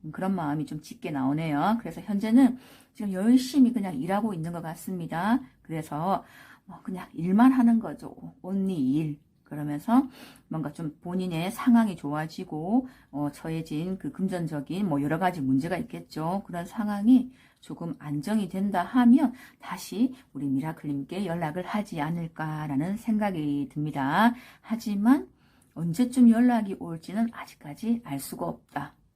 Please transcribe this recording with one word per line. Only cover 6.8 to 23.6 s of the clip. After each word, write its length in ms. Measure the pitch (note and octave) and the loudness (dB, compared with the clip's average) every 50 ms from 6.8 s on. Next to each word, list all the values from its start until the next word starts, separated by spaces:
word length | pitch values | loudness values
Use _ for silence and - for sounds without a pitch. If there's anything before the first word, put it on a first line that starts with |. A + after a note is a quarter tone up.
그냥 260 | _ - F#3+ F3+ - - - | _ -10 -10 -10 -12 -12 -8
일만 380 | - E3 F3+ F#3+ G#3 A#3+ C4 | -6 -2 2 6 8 8 8
하는 280 | C4 B3+ A#3+ A#3 A#3 A3+ | 8 6 4 6 4 4
거죠. 360 | G3+ E3 C#3+ - - - - - - D#3+ - _ | 0 -2 -10 -10 -14 -16 -16 -14 -16 -18 -18 _
only 360 | - F3+ F#3+ G3 F#3+ F#3+ F#3 D#3+ C3 B2+ C3+ | -10 -6 -4 -2 -2 -2 -2 -2 0 0 0
일. 240 | D#3 D#3+ D3+ D3 - _ _ _ _ _ | 0 -2 -4 -6 -10 _ _ _ _ _
그러면서 640 | _ - D3+ D3 D3+ D3 D3 - - A3+ C4 D4 B3+ - - - - - - _ | _ -10 -8 -6 -6 -6 -6 -2 2 2 2 2 2 -8 -18 -20 -20 -20 -20 _
뭔가 240 | _ E3+ D#3+ D3+ D3 D3+ | _ -8 -6 -6 -6 -8
좀 240 | - E3+ D3+ - _ | -8 -8 -8 -8 _
본인의 500 | _ F3 F3+ F#3 F#3 F#3 E3+ D#3+ E3+ F#3+ | _ -6 -4 -4 -2 -2 -2 -2 -4 -4
상황이 440 | A#3 - - C4 A#3 A#3 A3+ G#3 F3 | -6 -2 2 6 6 6 6 4 -2
좋아지고, 920 | - - C#3+ D3 D3+ D#3 D#3+ - - F#3 - D#3+ D3+ D#3+ F3+ A3 C4 C4 B3+ - _ _ _ | -4 -6 -6 -4 -4 -4 -6 -8 -12 -12 -10 -8 -8 -4 0 0 0 0 -2 -16 _ _ _
어, 180 | - C#3+ D3 D3 | -8 -6 -6 -6
처해진 680 | C#3+ - - E3 D#3+ D#3+ D#3+ - D#3+ D3+ E3 F#3 F#3+ | -6 -8 -8 -6 -6 -6 -6 -6 -6 -6 -4 -4 -6
그 140 | F#3 - D3 | -6 -8 -10
금전적인 760 | - - F#3 F#3 F#3+ F3 E3+ D3+ D#3 D3 C3+ - D#3 F#3 G#3 | -6 -4 -4 -4 -2 -4 -4 -4 -6 -6 -6 -6 -4 -4 -2
뭐, 140 | F#3 C#3+ C#3+ | 0 0 0
여러 180 | C#3+ D3 D#3 E3 | 0 0 -2 0
가지 220 | F#3 F#3 F3+ F3 | 0 -2 -2 0
문제가 360 | C3+ C3 C3 C3+ B2+ E3+ F#3 | 0 2 2 2 2 0 -4
있겠죠. 680 | E3 D#3+ - - E3+ D#3+ _ - D#3 D#3 E3 F3+ G3+ - | -4 -6 -8 -10 -14 -14 _ -8 -6 -4 -4 -4 -4 -6
그런 200 | - E3+ F3 E3+ | -6 -8 -8 -8
상황이 680 | G3+ - - G#3 G#3 G#3 G3+ G3+ A3+ C4 B3 - - - _ _ _ _ _ | -8 -6 -6 -4 -4 -2 0 6 6 6 6 6 2 -10 _ _ _ _ _
조금 360 | - - D#3 - E3+ E3+ D3 - | -16 -16 -12 -10 -8 -10 -10 -10
안정이 500 | D3+ D3 D3 D3 - G#3 G#3+ A3 G3 E3+ | -8 -6 -6 -6 -4 -2 -2 -2 -2 -4
된다 340 | - F#3+ G3 G3+ G3 F3+ F3+ | -4 -4 -4 -2 0 -2 -4
하면 500 | F#3+ - B3+ B3 A#3 A#3+ D4+ D#4 A#3 - - - - _ _ | 0 2 4 8 8 8 8 6 2 -2 -6 -20 -20 _ _
다시 540 | - - F#3+ F#3 - - F3+ F#3+ A#3+ B3+ B3+ - - _ _ | -12 -12 -12 -10 -10 -8 -2 0 0 0 -2 -8 -20 _ _
우리 160 | C#3 C#3+ C#3 | -8 -4 -2
미라클님께 760 | C3+ C3+ C3+ D#3+ D#3+ - - D3 C#3+ C#3 C#3 - E3+ F#3+ G#3 | -2 -2 -2 -4 -8 -8 -8 -6 -6 -6 -6 -8 -6 -6 -4
연락을 400 | F3+ E3 F3 E3+ D3+ D3 F3+ F3+ | -4 -2 -2 -4 -4 -4 -6 -8
하지 360 | - - G#3+ G#3 - - E3 | -4 -4 -4 -4 -4 -6 -6
않을까라는 960 | D3 D#3 E3+ E3+ E3 D#3+ - - D#3 D#3 D#3 D3+ D3+ D3+ C#3 C3+ D3+ F3+ G3+ | -4 -4 -4 -4 -6 -8 -8 -8 -6 -6 -4 -6 -6 -2 -2 -2 0 -2 -4
생각이 720 | A3 - - A3 G#3+ G#3+ G3+ F#3 D#3+ D3+ D3 C#3+ C#3+ | -6 -2 -2 0 0 0 0 -2 -2 -2 -2 -2 -2